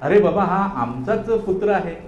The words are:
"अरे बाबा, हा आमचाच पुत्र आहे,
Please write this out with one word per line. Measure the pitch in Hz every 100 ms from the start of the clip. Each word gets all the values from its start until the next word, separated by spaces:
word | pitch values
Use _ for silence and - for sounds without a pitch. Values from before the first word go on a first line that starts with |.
"अरे | 139 202
बाबा, | 190 175
हा | 180 185 196 131
आमचाच | 120 127 127 220 220
पुत्र | 220 196 185 208
आहे, | 190 175 165